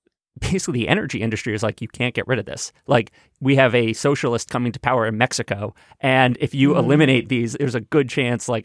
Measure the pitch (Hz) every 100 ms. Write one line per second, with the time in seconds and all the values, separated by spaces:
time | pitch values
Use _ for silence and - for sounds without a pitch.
0 | _ _ _ - - 185 - 123 113 185
1 | - 113 113 107 - 107 104 - 110 -
2 | 123 120 101 123 101 - - - - 131
3 | 110 _ _ _ 131 139 131 120 113 113
4 | 143 143 127 117 - 127 123 - - 127
5 | 113 110 120 - - 98 104 - _ _
6 | 135 131 127 120 143 143 139 - 117 147
7 | 147 127 117 123 117 - 143 120 110 160
8 | 131 - 123 120 - 113